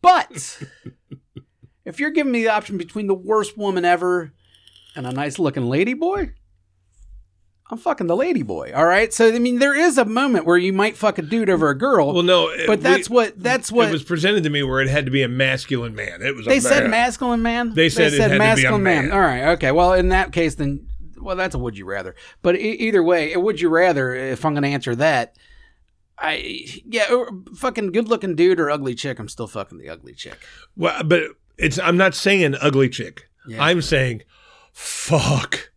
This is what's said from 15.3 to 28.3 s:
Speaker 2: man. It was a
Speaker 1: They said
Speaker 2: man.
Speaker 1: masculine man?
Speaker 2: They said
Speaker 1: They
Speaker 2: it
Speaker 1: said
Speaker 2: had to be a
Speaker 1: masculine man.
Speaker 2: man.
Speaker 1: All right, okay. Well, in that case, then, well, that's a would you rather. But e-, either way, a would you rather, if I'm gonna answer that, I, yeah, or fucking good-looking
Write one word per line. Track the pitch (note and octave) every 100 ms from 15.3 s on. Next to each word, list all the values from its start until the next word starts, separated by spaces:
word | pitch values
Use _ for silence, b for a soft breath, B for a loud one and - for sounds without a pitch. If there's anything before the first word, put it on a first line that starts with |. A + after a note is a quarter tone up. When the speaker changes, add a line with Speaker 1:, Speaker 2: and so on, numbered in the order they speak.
| B2 C3+ C3 - C3 A#2
Speaker 2:
man. | G#2+ G#2 E2+
It | C3
was | C#3 A2
a |
Speaker 1:
They | C4+
said | A#3+ C#4
Speaker 2:
man. | A#3+
Speaker 1:
masculine | A3+ B3 - B3+ A#3+
man? | A#3 A#3 A#3+
Speaker 2:
They | G#3+ D#3+
said | - D#3
Speaker 1:
They | D3
Speaker 2:
it |
Speaker 1:
said | C3+
Speaker 2:
had | C#3
to |
be | -
a |
Speaker 1:
masculine | - C3 G#3
man. | F#3+ D#3+ C#3
Speaker 2:
man. |
Speaker 1:
All | G3
right, | F3+ B2+ C#3+ E3+
okay. | C#3
Well, | D3+ F3+
in | F#3 F#3
that | F#3 F3+
case, | F3 E3 -
then, | C#3+ C#3 - - - -
well, | G3 F3+
that's | F3+ C#3+
a |
would | B2 G2
you |
rather. | F#2+ G2 F#2 - B B
But | F3 F3+
e-, | G#3+ A3+
either | A3+ G#3
way, | E3 F3 D3+
a | F3
would | G3 G#3+
you | E3+
rather, | E3 F3+ D3 B2+ B2+
if | C3 B2+ D#3+
I'm |
gonna | D3 C#3+
answer | C#3+ C3 A#2+
that, | D#3 C#3 A#2 _ b b b b b _ _ -
I, | D#3 D#3 - - - - -
yeah, | A3+ G3+
or | A#3+ A#3+ F#3 - G#3
fucking | C4 A#3 G3+
good-looking | F3+ A3+ A3+ G3